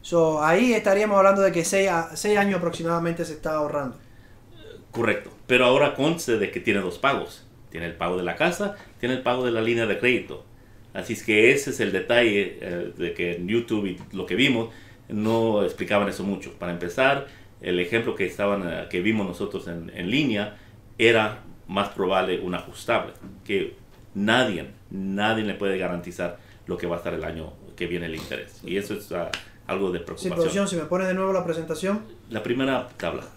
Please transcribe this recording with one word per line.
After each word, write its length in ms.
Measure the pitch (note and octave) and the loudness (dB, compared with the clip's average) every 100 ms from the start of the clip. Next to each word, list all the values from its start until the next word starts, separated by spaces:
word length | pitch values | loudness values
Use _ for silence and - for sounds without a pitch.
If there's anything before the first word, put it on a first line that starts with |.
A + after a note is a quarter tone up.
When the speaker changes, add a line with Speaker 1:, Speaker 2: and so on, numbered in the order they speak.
Speaker 1:
So, 400 | - E3+ D#3+ D#3 | 2 4 4 4
ahí 300 | D#3 F3 B3 | 4 6 6
estaríamos 460 | A3 G#3 G3 G#3+ G3+ | 4 4 4 4 6
hablando 240 | G3 G3 | 6 8
de 100 | G3 | 4
que 100 | E3+ | 4
seis 260 | D#3+ G3 G3 | 2 2 4
a-, 280 | F3 E3 D#3 | 2 -2 -4
seis 220 | G#3 G#3 | 2 4
años 180 | G3+ F3+ | 4 2
aproximadamente 680 | E3+ E3 E3 E3+ E3+ E3+ | 0 -2 -2 0 0 -2
se 100 | D#3+ | -6
está 200 | D3+ D#3+ | -6 -4
ahorrando. 440 | D#3 D3 C#3+ C3 - - - - - - - - - - | -2 0 -2 -4 -10 -20 -20 -20 -20 -20 -20 -18 -18 -12
Speaker 2:
Correcto, 400 | - A2+ G2+ - - - | -2 0 0 -4 -18 2
pero 200 | B2 B2+ | 4 6
ahora 280 | C3+ C#3+ | 6 4
conste 440 | - C#3+ E3+ - A2 | 2 0 0 0 2
de 120 | G2 | 2
que 80 | - | 0
tiene 220 | A2 G2+ | 0 0
dos 180 | F#2 - | 0 0
pagos. 480 | C3+ A#2+ - - - - - | 0 0 -4 -12 -20 -20 -14
Tiene 160 | E2 E2+ | -8 -8
el 80 | |
pago 220 | - F2 F2+ | -4 -2 0
de 60 | |
la 120 | F2 | -2
casa, 420 | - E3 F3 G3+ - - - | 0 0 0 -4 -6 -18 -6
tiene 180 | A#2+ B2+ | -2 0
el 60 | |
pago 220 | B2 B2 | 0 0
de 80 | B2 | 2
la 80 | A2+ | 2
línea 260 | A2+ A#2 A2 | 2 2 2
de 120 | F#2 | 2
crédito. 480 | - A2+ - D2 - - - - - | 2 2 -2 -14 -16 -20 -20 -20 -12
Así 180 | G2 F2+ | -10 -6
es 100 | A2 | -6
que 300 | - G#2+ A#2 | 2 6 8
ese 180 | C#3+ C#3+ | 6 0
es 100 | B2 | -2
el 120 | G2+ | 0
detalle, 680 | F#2 F#2 A#2+ A#2 G2+ F#2 - | 0 2 4 4 2 0 -6
eh, 320 | F#2 F2 - - | -8 -6 -6 -6
de 160 | E2+ | -6
que 220 | - F2 E2+ | -2 -4 -2
en 100 | F2+ | 0
YouTube 400 | A2+ A#2 A2 G2+ | 0 0 -2 -2
y 120 | E2+ - | -6 -10
lo 120 | F#2+ F2+ | -10 -4
que 80 | G2 | 2
vimos 340 | C3+ A#2 A2+ - - - - | 4 2 -2 -10 -20 -20 -8
no 540 | G#2+ G#2+ A2+ A2+ G#2 | -2 0 2 2 2
explicaban 460 | F2+ - F#2 G2+ G2+ | 0 -2 0 2 2
eso 160 | F2+ | -2
mucho. 300 | F#2+ F#2 - | -4 -4 -8
Para 180 | - F2 | -10 -8
empezar, 540 | F2 F2 C3 C3 C#3 - - - - | -6 -6 2 2 2 -4 -18 -20 -10
el 180 | - F2+ | -2 0
ejemplo 360 | F2 A#2 G#2+ | 0 0 -2
que 100 | - | -2
estaban, 380 | F#2 - G2+ G2 F2 | -4 0 0 0 -2
eh, 200 | E2+ D#2+ | -6 -4
que 120 | F2+ | 0
vimos 260 | G2 A2 F#2+ | 2 0 -2
nosotros 420 | F2 - F#2 - | -4 -6 -6 -8
en, 240 | E2+ E2+ | -10 -10
en 160 | G2 F2+ | -8 -2
línea 460 | C3 C#3+ G#2 G#2 - - - - - | 0 0 -2 -4 -8 -20 -20 -20 2
era 480 | A2+ A2+ G#2+ A2+ - - - | 6 6 2 -4 -16 -18 -4
más 220 | G2 G2 | -2 -2
probable 500 | - F#2 F#2+ F#2 F2 | -2 2 2 2 -2
un 140 | F2+ | -2
ajustable, 580 | F#2 - - - A2+ - - F#2+ - | -6 -8 -12 -2 -2 -2 -12 -18 -18
que 320 | - G2 E2 - - - - | -4 -2 -2 -8 -20 -20 -12
nadie, 560 | G2 G#2 A#2+ A#2+ F2 C#2 - - | -2 2 4 2 -2 -8 -16 -14
nadie 540 | G2 G2 G2 G#2+ A2+ | -8 -4 0 0 0
le 100 | G#2 | -2
puede 240 | F#2 G2+ F#2 | -2 -2 -2
garantizar 600 | F2+ F2 E2+ F2 F2 - - - - | -2 -4 -8 -6 -6 -6 -20 -20 -8
lo 100 | F2+ | -6
que 100 | F2 | -4
va 100 | E2 | -4
a 20 | |
estar 140 | F2 | -4
el 80 | E2 | -6
año 300 | D#2+ D#2+ D#2 - - - | -6 -8 -12 -14 -20 -8
que 100 | F2 | -6
viene 200 | F2 E2+ | -4 -6
el 100 | D#2+ | -8
interés. 440 | E2 B1+ - - | -8 -10 -12 -16
Y 120 | - - | -6 -4
eso 160 | - | -4
es, 180 | G#2 - | -10 -6
ah, 180 | F2 E2+ - - - - | -6 -6 -8 -12 -18 -8
algo 240 | F#2+ F#2+ | -4 -2
de 80 | F2 | -4
Speaker 1:
Sí, 40 | |
Speaker 2:
preocupación. 300 | - E2 F#3 | -8 -8 -6
Speaker 1:
producción, 320 | E3+ D#3+ F#3 G3 | -2 0 0 -2
si 80 | |
me 80 | F3 | -4
pones 240 | D3+ F3+ F#3 | -2 -2 -2
de 80 | |
nuevo 180 | F#3 F#3+ | -2 0
la 120 | F#3+ | 0
presentación. 560 | E3+ E3 D#3+ D#3 F#3 G#3+ - - - | -2 -4 -4 -4 -2 -4 -6 -20 -10
Speaker 2:
La 140 | G#2+ | -6
primera 460 | A#2+ B2 C3+ B2+ - - | -2 0 0 0 -4 -6
tabla 260 | E2+ C#2+ - | -6 -6 -10